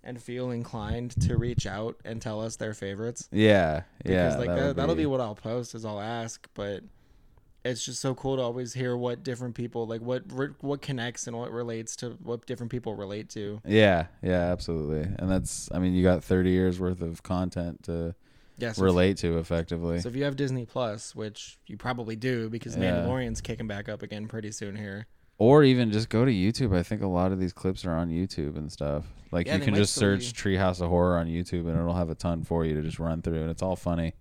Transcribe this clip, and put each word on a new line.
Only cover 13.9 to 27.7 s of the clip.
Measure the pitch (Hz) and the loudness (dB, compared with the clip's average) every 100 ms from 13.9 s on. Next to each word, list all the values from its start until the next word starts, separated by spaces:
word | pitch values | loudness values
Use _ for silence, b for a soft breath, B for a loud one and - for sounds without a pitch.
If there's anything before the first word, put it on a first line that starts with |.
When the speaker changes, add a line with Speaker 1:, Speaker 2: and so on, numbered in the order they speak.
| 87 80 - | 6 0 -4
Speaker 2:
yeah, | 92 90 87 | 0 2 2
absolutely. | 90 - 82 76 78 82 - | -2 -2 -4 -2 -2 -4 -4
And | 92 | 0
that's, | 92 87 - - | 0 0 -8 -6
I | 87 | 0
mean, | 90 | 2
you | 90 | 6
got | 92 87 - | 6 4 4
thirty | 92 92 | 4 6
years | 92 92 90 | 4 4 2
worth | 90 90 | -2 -2
of | 85 82 | -6 -8
content | - 90 90 90 85 76 | -4 -2 -2 -4 -6 -8
to | - 85 82 87 b b b b | -6 -4 -4 -8 b b b b
Speaker 1:
Yeah, | 117 | -8
so | 104 | 2
if | |
Speaker 2:
relate | 95 90 92 95 | 6 6 6 4
to | 85 82 | 0 0
effectively. | 82 85 82 85 85 85 | 0 -2 0 -4 -2 -2
Speaker 1:
So | 101 | -2
if | 123 | -4
you | 143 | -4
have | 135 | -2
Disney | 139 127 113 | -2 -2 -4
Plus, | 131 120 104 - - | -4 -4 -4 -10 -10
which | 107 104 - - _ | -10 -10 -16 -18 _
you | 104 | -10
probably | 127 123 113 113 | -6 -4 -6 -4
do | 127 123 113 | -2 -2 -2
because | 113 - - | -6 -6 0
Speaker 2:
Yeah. | 92 87 113 | 2 2 0
Speaker 1:
Mandalorian's | 131 120 113 | -2 -2 -6
kicking | - 117 113 | -6 -6 -6
back | 101 104 | -6 -8
up | 107 | -8
again | 107 104 107 | -8 -10 -8
pretty | 113 107 | -8 -8
soon | - 104 101 | -8 -10 -8
here. | 104 98 110 _ _ _ | -8 -8 -12 _ _ _
Speaker 2:
Or | 113 147 | 10 12
even | 143 127 117 | 10 8 4
just | 107 113 | 2 2
go | 110 131 | 4 4
to | |
YouTube. | 107 92 117 127 90 | 4 4 2 2 2
I | |
think | 87 107 | 2 -2
a | 98 | 0
lot | 90 92 | 2 2
of | 95 | 2
these | 92 | -2
clips | - 95 | -2 -2